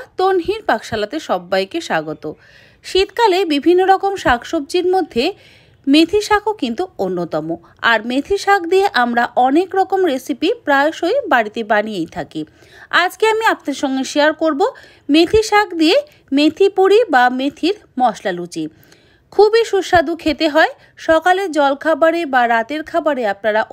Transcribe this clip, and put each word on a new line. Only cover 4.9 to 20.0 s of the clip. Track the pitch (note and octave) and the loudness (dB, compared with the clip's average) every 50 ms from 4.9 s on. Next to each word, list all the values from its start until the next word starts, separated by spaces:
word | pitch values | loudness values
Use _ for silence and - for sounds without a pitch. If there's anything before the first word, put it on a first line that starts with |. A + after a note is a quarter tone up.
| F#4 F#4+ E4+ - - A#3 C4 F4 G4+ - - - - _ _ _ _ _ - | 0 0 -2 -2 -2 -2 -2 -2 -4 -8 -14 -20 -20 _ _ _ _ _ 0
মেথি | C#4 C#4 D#4 E4 D#4+ - G#4 | 2 4 4 4 4 2 -2
শাকও | G#4 - G#4+ G#4 G#4 A4 G#4 | 0 0 0 0 0 -2 -4
কিন্তু | G#4+ - A#3 A3+ - F4+ F#4 _ | -4 -4 -6 -4 -4 -6 -6 _
অন্যতম। | - G3+ F#3 F#3 F3 F3 E3 - D#3 D#3 D#3+ E3 E3 - - _ _ | -6 -6 -4 -4 -4 -4 -4 -4 -4 -4 -6 -8 -10 -12 -18 _ _
আর | - A#3 A#3 A3 G#3+ | 0 0 2 0 0
মেথি | A#3+ B3 C4+ C#4 - G4 | -2 -4 -4 -2 -2 -4
শাক | G4 - G4 G4+ G4+ E4+ E4 | -2 0 2 0 0 2 2
দিয়ে | F#4 F#4+ G4 G4+ - | 2 2 2 2 0
আমরা | B3 B3 A#3+ A#3 A#3+ A#3 - - | 0 0 0 0 0 -2 0 0
অনেক | - B3 C4 C4+ E4 F#4+ F#4 - | 2 2 2 2 2 0 0 0
রকম | F#4+ F#4+ F#4 G4 F#4+ F#4 | -2 0 0 0 0 0
রেসিপি | E4+ B3+ C4 - - C#4+ - D4 E4+ A#4+ A#4+ - | 0 0 -2 -4 -6 -6 -2 -2 -2 -2 -2 -2
প্রায়শই | D4+ C#4 C4+ C#4+ D#4 D#4+ - - E4+ A4+ C#5+ C5 F4+ | 0 0 2 2 0 -2 -2 -2 -2 -2 -2 0 0
বাড়িতে | C4 B3 A3 G#3 - A#3+ A3+ | 0 0 0 -2 -6 -6 -4
বানিয়েই | G#3 A3+ G#3 G#3+ A3 G#3+ F#3 D#3+ | -2 0 0 -2 -2 -6 -8 -8
থাকি। | E3+ - F3+ D3+ - - D#3 D3+ - _ _ - - - - - - - | -8 -8 -12 -12 -10 -10 -12 -12 -12 _ _ -20 -20 -20 -20 -8 -2 0
আজকে | D#4 F4 F#4 - - G#4+ | 0 0 0 -2 0 0
আমি | A4 A4 A4 A4+ G#4+ | 0 2 2 0 0
আপনাদের | E4+ - - - C#4 - | -2 -2 -4 -8 -6 -4
সঙ্গে | - C4+ C4 C4+ C4 | -4 -4 -2 -4 -4
শেয়ার | - - D4 C#4+ D#4 D#4 | -4 0 0 0 0 0
করব | - E4 D#4+ D4 C4+ F#4+ B4+ - - - - - _ _ - | 0 -2 -2 0 0 -2 -2 -4 -6 -16 -20 -20 _ _ 0
মেথি | C#4+ D#4+ F4 E4+ - A4 G#4+ | 2 2 2 4 2 0 2
শাক | - G#4 G#4 G#4+ G#4 G4 | 2 2 0 0 0 -2
দিয়ে | E4 D#4+ D#4 G4+ C#5+ D5 - _ _ _ - | 0 2 2 2 2 0 -2 _ _ _ -4
মেথি | C4+ C#4 D4 D#4 D4+ - G4 G4 | 0 2 2 2 2 2 0 2
পুরি | G4 - F#4+ G4 G4 A4 B4 G#4 | 2 2 4 4 4 4 4 4
বা | C#4 B3+ B3 B3 | 4 4 4 2
মেথির | B3+ B3+ C4 C#4+ - - - E4 G#4 - _ _ - | 2 -2 -4 -6 -4 -4 -4 -4 -4 -4 _ _ -4
মশলা | B3+ B3+ A#3+ G3 - - G#3 | -2 0 0 0 -2 -6 -6
লুচি। | F3+ F3 F3 E3+ - E3 D#3 D#3 - _ _ _ _ _ _ _ _ _ _ _ - | -6 -6 -8 -10 -8 -8 -10 -10 -10 _ _ _ _ _ _ _ _ _ _ _ 4
খুবই | - G4+ G#4+ G#4 A#4 A4+ | 4 4 6 6 2 2
সুস্বাদু | G#4+ - G4 E4+ - - F4 | 2 -2 -4 0 2 2 2